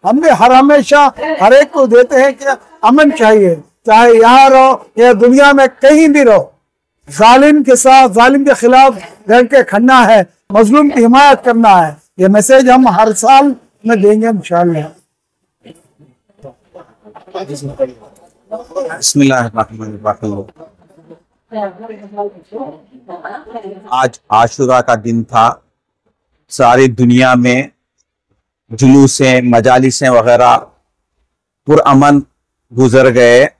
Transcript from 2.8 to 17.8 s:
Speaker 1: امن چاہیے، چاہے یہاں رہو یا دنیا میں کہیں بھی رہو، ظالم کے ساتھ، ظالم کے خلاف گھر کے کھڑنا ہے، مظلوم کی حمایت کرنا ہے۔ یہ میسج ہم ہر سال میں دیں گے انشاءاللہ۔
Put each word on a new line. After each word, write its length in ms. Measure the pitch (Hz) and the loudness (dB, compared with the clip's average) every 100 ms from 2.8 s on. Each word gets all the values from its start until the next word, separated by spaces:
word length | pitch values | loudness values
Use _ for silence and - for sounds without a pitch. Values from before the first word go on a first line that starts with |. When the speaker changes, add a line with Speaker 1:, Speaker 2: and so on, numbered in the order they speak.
Speaker 1:
امن 300 | 220 269 302 - | 0 2 0 0
چاہیے، 380 | 220 214 185 165 - _ 226 | 0 2 0 -4 -10 _ -2
چاہے 320 | 220 240 226 | 2 4 4
یہاں 320 | 226 262 269 | 4 4 4
رہو 260 | 262 262 254 - - | 4 2 -2 -8 0
یا 160 | 247 214 | 0 2
دنیا 300 | 240 262 285 | 0 2 2
میں 160 | 277 262 _ | 2 -2 _
کہیں 260 | 269 302 320 | 0 2 2
بھی 180 | 294 254 | 2 2
رہو، 180 | 196 139 _ _ _ _ _ - 143 | 0 -2 _ _ _ _ _ -18 -2
ظالم 460 | 220 254 294 302 | 2 4 2 0
کے 120 | 262 247 | 0 0
ساتھ، 380 | 262 269 262 | 2 2 2
ظالم 300 | 196 247 277 | 2 0 0
کے 100 | 277 | -2
خلاف 400 | 240 233 254 269 208 - - - | -2 0 2 2 0 -18 -20 -2
گھر 180 | 233 240 | -2 0
کے 180 | 277 | 0
کھڑنا 440 | - 202 247 262 226 | 0 -2 0 2 2
ہے، 140 | 220 185 _ _ | 0 0 _ _
مظلوم 400 | 202 214 285 294 | -2 0 0 0
کی 160 | 285 233 | 0 0
حمایت 400 | 262 285 269 262 | 2 2 2 -2
کرنا 420 | 233 226 185 160 | 0 2 2 0
ہے۔ 60 | 147 _ - | -8 _ -4
یہ 100 | 190 | 0
میسج 420 | 214 208 262 254 | 0 2 2 4
ہم 180 | 254 254 | 2 2
ہر 260 | 185 220 | 0 -2
سال 400 | 214 220 269 285 247 _ _ | -2 0 2 0 -6 _ _
میں 120 | 214 226 | -6 -2
دیں 260 | 202 214 | 0 0
گے 60 | 226 | -2
انشاءاللہ۔ 520 | 208 147 170 175 160 151 _ _ _ _ _ _ _ - - _ _ _ _ _ _ 135 123 _ - _ _ 214 - _ 185 139 143 139 - | -6 -6 -4 -2 -4 -10 _ _ _ _ _ _ _ -20 -20 _ _ _ _ _ _ -20 _ _ -20 _ _ -20 -20 _ -16 -14 -14 -16 -10